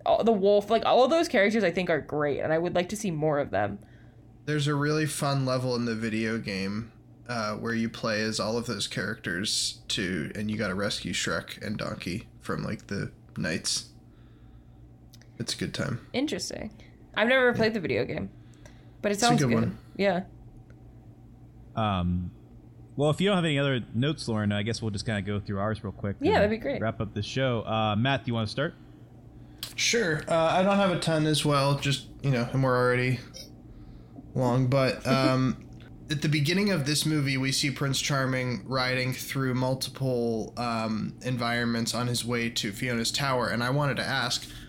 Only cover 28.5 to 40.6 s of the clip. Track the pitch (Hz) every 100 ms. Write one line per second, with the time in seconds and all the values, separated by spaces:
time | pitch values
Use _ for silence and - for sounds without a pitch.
28.5 | - 160 - - - - - - - -
29.5 | - - - - 233 185 151 - 165 160
30.5 | 160 190 196 196 170 - 160 156 151 151
31.5 | 143 139 139 143 139 - - 139 123 120
32.5 | 131 135 123 123 123 127 127 - - -
33.5 | - - - - - - - - 131 123
34.5 | 123 127 135 131 - - 135 131 131 131
35.5 | - - - - - - 151 165 151 139
36.5 | 190 208 180 135 143 156 156 135 135 135
37.5 | 135 147 123 139 135 - 139 131 127 127
38.5 | 113 - 131 127 127 127 127 - 139 131
39.5 | 127 127 131 - - 135 123 117 113 101
40.5 | -